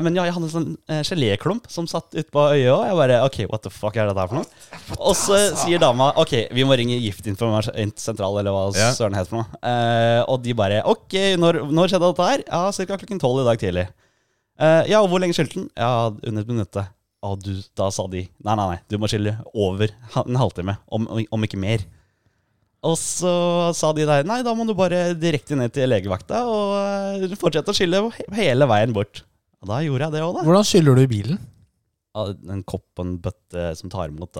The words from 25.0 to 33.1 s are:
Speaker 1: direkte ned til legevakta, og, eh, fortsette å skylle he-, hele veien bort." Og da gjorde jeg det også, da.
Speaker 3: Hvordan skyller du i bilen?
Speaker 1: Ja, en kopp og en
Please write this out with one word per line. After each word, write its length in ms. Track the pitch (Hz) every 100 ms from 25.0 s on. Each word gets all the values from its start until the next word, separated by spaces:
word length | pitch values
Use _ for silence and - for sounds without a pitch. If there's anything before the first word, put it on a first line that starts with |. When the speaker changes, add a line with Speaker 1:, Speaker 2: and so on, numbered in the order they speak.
| 175
Speaker 1:
direkte 440 | 170 170 147 - 143
ned 160 | 120
til 160 | 143 131
legevakta, 560 | 107 98 92 - 220
og, 800 | 240 214 202 202 202 196 196 196
eh, 100 | 185 202
fortsette 320 | 175 151 170
å 80 | 202
skylle 280 | 180 190 226
he-, 160 | - - 208
hele 320 | 175 123 143
veien 240 | 104 120
bort." 320 | 104 104 - - _ _ _
Og 80 | 95
da 140 | 123
gjorde 220 | 160 127 156
jeg 40 |
det 60 | 151
også, 140 | 165 190
da. 40 | 156
Speaker 3:
Hvordan 180 | 190
skyller 320 | 208 190 147 127
du 60 |
i 80 | 131
bilen? 260 | 107 101 190 - _ _ _ _ _ _
Speaker 1:
Ja, 80 | 107 101 95 -
en 140 | 98
kopp 320 | - 92 - -
og 80 |
en 140 | 90